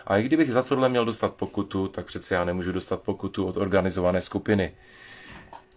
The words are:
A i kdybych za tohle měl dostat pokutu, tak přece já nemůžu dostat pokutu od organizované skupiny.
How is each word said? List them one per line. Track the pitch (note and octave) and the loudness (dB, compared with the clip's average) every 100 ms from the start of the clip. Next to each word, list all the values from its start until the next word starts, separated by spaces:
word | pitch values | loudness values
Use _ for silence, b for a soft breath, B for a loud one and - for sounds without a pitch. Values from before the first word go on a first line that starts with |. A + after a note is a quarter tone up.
| - | 0
A | G2 | 2
i | |
kdybych | B2 D#3+ D3 | 4 2 4
za | A#2+ | 2
tohle | B2+ C3+ C3 | 2 2 4
měl | B2 | 2
dostat | A2+ A2 G2+ | 0 0 -4
pokutu, | - G2 - G2 G2 F#2+ | -2 -6 -4 -4 -4 -4
tak | - F2+ | -6 -10
přece | - - | -10 -2
já | F#2 | 0
nemůžu | F2 F2+ F2 | 0 0 -2
dostat | F#2 - F#2 | -4 -4 -4
pokutu | - F#2+ F#2+ - F#2 | -4 -6 -6 -4 -4
od | F2+ | -2
organizované | G2 F#2+ F#2 F2+ F2+ F#2 | 2 2 2 2 2 2
skupiny. | - G2+ - G#2 F2+ B B B B B B B B - - | -2 -4 2 2 2 B B B B B B B B -20 -20